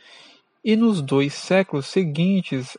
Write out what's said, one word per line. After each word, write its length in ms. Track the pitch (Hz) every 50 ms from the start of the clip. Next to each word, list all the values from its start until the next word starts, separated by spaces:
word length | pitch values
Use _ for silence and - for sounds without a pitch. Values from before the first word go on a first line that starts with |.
| _ - - - - - _ _ _ _ _ _ -
e 100 | 220 220
nos 260 | 220 233 226 208 170
dois 320 | 139 131 135 139 139 143 -
séculos 520 | - - - 180 190 190 - - 143 135
seguintes 920 | - - 185 190 160 143 156 170 190 196 190 175 - 139 131 127 - -